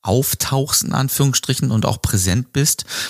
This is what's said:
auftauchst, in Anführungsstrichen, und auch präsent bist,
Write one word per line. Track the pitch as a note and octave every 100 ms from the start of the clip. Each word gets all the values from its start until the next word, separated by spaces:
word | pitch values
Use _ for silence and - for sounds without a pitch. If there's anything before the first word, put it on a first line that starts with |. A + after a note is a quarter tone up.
auftauchst, | G2 A#2 C3+ - - C3+ C3+ -
in | -
Anführungsstrichen, | C3+ C3 - C#3 B2+ - C3 C3
und | A2 -
auch | A2
präsent | - G2+ F#2 F2+ B2
bist, | C#3 C#3+ - - - -